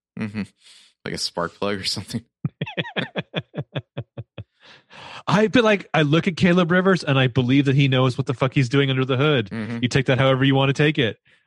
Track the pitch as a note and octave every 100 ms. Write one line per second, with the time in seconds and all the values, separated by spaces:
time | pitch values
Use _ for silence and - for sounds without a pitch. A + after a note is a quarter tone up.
0 | _ - A2 G#2 G2 _ _ - _ _
1 | - F2 - - E2+ - G2+ G2+ F#2+ -
2 | G2+ A#2+ - _ - - A#5 G5+ A#5 F#5+
3 | - - - F#3 - - - - - -
4 | - - - - - _ - - _ -
5 | - - - F3+ G#3+ B3+ A3 G#3 - D#3
6 | D3+ D#3+ F3+ E3+ F#3+ F3 F3+ F#3 F#3 F#3
7 | - C3+ C3 B2 A#2+ C3+ C#3 C3+ C#3 C3
8 | C3 A#2+ C3+ A#2+ C3+ D3 B2 C#3 C#3 C3
9 | C3 B2+ D3 C#3+ G2+ A2+ G#2+ A#2 A#2+ C#3
10 | C3+ B2+ C3+ C3 C3+ C3+ C3+ C3+ D3+ D#3
11 | A#2 - _ _